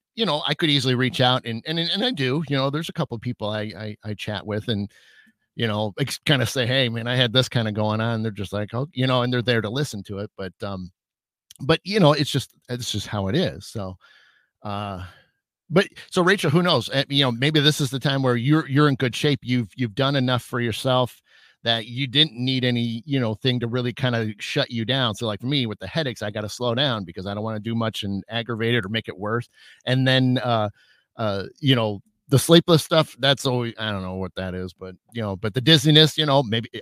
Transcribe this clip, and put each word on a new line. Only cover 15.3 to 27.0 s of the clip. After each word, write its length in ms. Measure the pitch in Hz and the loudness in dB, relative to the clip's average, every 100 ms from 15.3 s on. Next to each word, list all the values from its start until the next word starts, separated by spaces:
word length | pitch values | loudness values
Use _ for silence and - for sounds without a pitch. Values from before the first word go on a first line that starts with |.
| _ _ _ - | _ _ _ 0
but 180 | 160 202 - - | 0 0 -6 -4
so 120 | 185 | 2
Rachel, 260 | 175 202 156 | 4 2 2
who 120 | 160 | 2
knows? 260 | 180 143 - | 4 2 0
Uh, 140 | 135 143 | -4 0
you 140 | 143 | 2
know, 80 | 135 | 2
maybe 280 | 117 143 156 | 2 2 4
this 220 | 143 147 | 2 2
is 100 | 135 | -2
the 80 | 135 | -2
time 240 | 147 139 | -2 0
where 120 | 131 120 | 0 2
you're, 320 | 127 156 135 | 4 2 4
you're 220 | 135 151 | 4 4
in 60 | 135 | 4
good 200 | 127 - | -2 0
shape. 240 | 151 139 | 0 0
You've, 260 | 117 123 110 - | 0 -2 -2 -4
you've 200 | 120 95 | -4 0
done 200 | 131 143 | 0 2
enough 280 | 127 127 | 2 0
for 160 | - 123 | -2 -4
yourself, 600 | 120 104 131 127 123 - _ _ _ _ | -2 -2 2 2 0 -4 _ _ _ _
that 240 | 117 117 113 | -2 -2 -2
you 200 | 120 139 | -6 -2
didn't 260 | 131 156 113 | 2 2 0
need 260 | 127 131 | -2 0
any, 400 | 123 120 117 117 147 | 2 0 -2 -4 -2
you 140 | 139 | -2
know, 160 | 113 107 | 0 0
thing 240 | 135 123 | 0 0
to 80 | 117 | -2
really 260 | 123 123 | -2 -4
kinda 400 | - 131 117 110 104 | -2 -2 -2 -4 -6
shut 320 | - 147 127 | -6 -4 -2
you 140 | 117 110 | -4 -2
down. 300 | 135 123 101 | 0 0 -2
So, 120 | 117 | -4
like, 140 | 104 | -4
for 60 | 123 | -2
me, 180 | 143 113 | -2 -2
with 140 | 104 | -6
the 80 | 95 | -6
headaches, 340 | 165 143 110 | -4 -4 -6
I 100 | 104 | -8
gotta 180 | 107 104 | -6 -8
slow 240 | - 120 117 | -4 -2 0
down 280 | 143 110 | 0 -2